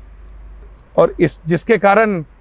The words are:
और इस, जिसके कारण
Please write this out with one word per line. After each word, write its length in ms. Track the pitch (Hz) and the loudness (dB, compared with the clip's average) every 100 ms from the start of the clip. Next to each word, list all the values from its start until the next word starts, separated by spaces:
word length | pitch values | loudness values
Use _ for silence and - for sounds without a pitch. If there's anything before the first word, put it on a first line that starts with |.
| - - - - - - - - - - | -20 -20 -20 -20 -20 -20 -20 -20 -6 0
और 160 | 165 - | 0 0
इस, 200 | 175 - 160 | -4 -4 -4
जिसके 320 | 170 - 214 | -4 0 0
कारण 460 | 196 202 220 185 151 - | 2 2 2 -2 -8 -16